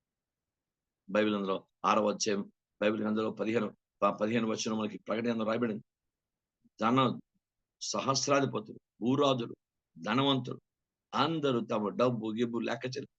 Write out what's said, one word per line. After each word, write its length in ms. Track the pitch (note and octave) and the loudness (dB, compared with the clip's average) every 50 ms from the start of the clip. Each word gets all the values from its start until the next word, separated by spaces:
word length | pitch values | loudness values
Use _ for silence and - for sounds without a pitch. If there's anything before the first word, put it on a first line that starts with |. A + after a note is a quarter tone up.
| _ _ _ _ _ _ _ _ _ _ _ _ _ _ _ _ _ _ _ _ _ - | _ _ _ _ _ _ _ _ _ _ _ _ _ _ _ _ _ _ _ _ _ -2
బైబిల్ 220 | F#2+ G#2+ G#2+ G#2+ G#2 | 0 2 2 2 0
అందులో 320 | G2+ G2 F#2+ F#2+ F2+ - _ _ _ - | 0 0 -2 -2 -4 -4 _ _ _ 2
ఆరవ 260 | F#2+ G#2+ G#2+ G#2+ G#2 | 2 4 4 4 2
అధ్యాయం, 420 | G2 G2+ - A2 G2+ G2+ G2 - _ _ _ _ _ - | 0 0 -2 -2 -2 -2 -4 -6 _ _ _ _ _ -2
బైబిల్ 200 | G#2 G#2+ A2 G#2+ | 0 0 0 0
గ్రంథంలో 280 | G#2+ G#2+ G#2+ A2 A2 A2 | -2 -2 0 0 -2 -2
పదిహేను, 460 | G#2+ - G2+ G#2+ A2+ A#2 G#2 G2 - _ _ _ _ - | -4 -4 -4 -2 0 -2 -2 -4 -8 _ _ _ _ 0
ప-, 160 | G2+ G2+ G2+ - | 0 0 2 2
పదిహేను 280 | G#2+ G#2+ A#2 A#2+ A2+ A2 | -2 0 0 0 0 0
వచనం 300 | A2 G#2 - A#2 A2 A2 | -2 -2 -2 -4 -2 -2
మనకి 200 | G#2+ G#2 G2+ F2+ | -4 -4 -6 -8
ప్రకటన 260 | - - G#2 A2+ A#2 | -6 -4 -4 -2 0
గ్రంథంలో 200 | A#2+ A2+ A2+ G#2+ | -2 -2 -2 -2
రాయబడింది. 400 | G#2+ A2+ A#2+ A#2+ A2+ G2+ - - _ _ _ _ _ _ _ _ _ _ _ _ _ _ _ _ _ _ - | -2 0 0 0 -2 -2 -4 -8 _ _ _ _ _ _ _ _ _ _ _ _ _ _ _ _ _ _ -2
ధన 400 | G#2+ A#2 B2 C3+ C3 A#2+ - - - _ _ _ _ _ _ _ _ _ _ - | 0 2 4 4 4 2 0 -4 -10 _ _ _ _ _ _ _ _ _ _ -12
సహస్రాధిపతులు, 1000 | - - - G#2 - B2 C3+ C3 - C#3+ C#3 C#3 C3+ B2+ B2 G#2+ G#2+ - - - _ _ _ - | -10 -6 -4 -2 0 0 0 0 2 2 2 2 2 2 -2 -6 -8 -8 -18 -20 _ _ _ -2
భూరాజులు, 560 | G#2 B2 C3+ C#3+ D3 C3+ C3+ A#2+ A#2 - - _ _ _ _ _ _ _ _ - | 0 0 2 4 4 4 4 2 -2 -6 -10 _ _ _ _ _ _ _ _ -8
ధనవంతులు 600 | E2 G#2 A2+ C3+ C#3 C#3 C3+ C3 B2+ C3 - - _ _ _ _ _ _ _ _ _ - - | -4 0 2 2 4 4 2 2 0 -4 -10 -12 _ _ _ _ _ _ _ _ _ -4 0
అందరూ 460 | A#2 C#3 D#3 E3 D#3 C#3+ C#3 B2 A#2 | 0 2 2 0 0 2 2 2 2
తమ 280 | G#2+ A2+ A#2+ G#2+ G#2+ G2 | 0 0 -2 -2 -2 -2
డబ్బు, 440 | F#2 G2+ A#2+ B2+ A#2+ G#2+ A2 A2 | 0 2 2 2 2 0 -4 -4
గిబ్బు 260 | G#2+ A2+ A#2+ A#2 A#2 A#2 | -2 -2 -2 -2 -2 -4
లెక్క 280 | A2+ A2+ A2+ A#2+ - | -2 -2 -4 -4 -6
చేయరు, 220 | B2+ B2+ - - - _ | -6 -6 -8 -10 -12 _